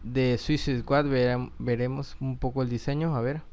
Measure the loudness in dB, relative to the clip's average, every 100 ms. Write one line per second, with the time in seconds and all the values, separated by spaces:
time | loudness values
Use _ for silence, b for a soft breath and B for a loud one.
0 | -2 2 2 2 2 0 2 -2 2 2
1 | 4 4 4 2 -2 -6 -2 0 0 -2
2 | -8 -6 -6 -2 -2 0 -2 -2 -2 0
3 | 0 0 -2 -4 -10